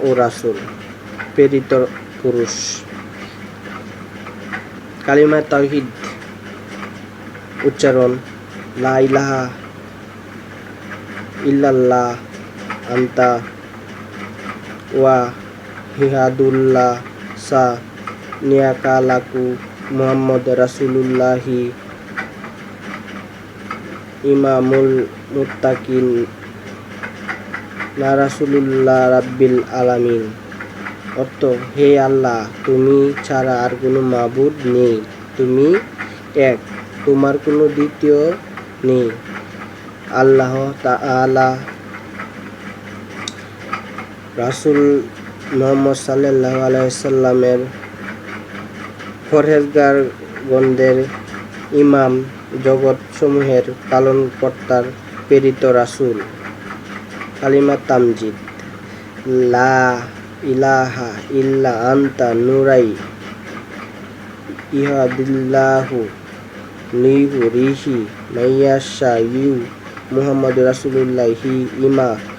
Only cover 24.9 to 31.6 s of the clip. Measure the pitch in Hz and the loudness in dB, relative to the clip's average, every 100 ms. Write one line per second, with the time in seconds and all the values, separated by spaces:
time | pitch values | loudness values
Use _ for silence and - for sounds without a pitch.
24.9 | 131 113 - - 139 135 - 131 131 - | 2 -2 -6 -6 -4 -4 -2 -2 -2 0
25.9 | 127 127 120 117 - - - - - - | 0 2 2 -2 -8 -16 -16 -16 -16 -16
26.9 | - - - - - - - - - - | -14 -12 -12 -12 -12 -10 -12 -12 -12 -10
27.9 | - 135 139 139 - 143 143 135 131 131 | -2 2 4 2 0 2 2 2 4 4
28.9 | 131 127 127 127 127 131 123 - 127 123 | 6 6 4 2 2 4 4 0 0 2
29.9 | 123 120 117 110 107 - - - - - | 2 2 0 -2 -10 -14 -14 -14 -12 -14
30.9 | - - 127 131 - 139 123 | -12 -10 -6 -6 -2 0 0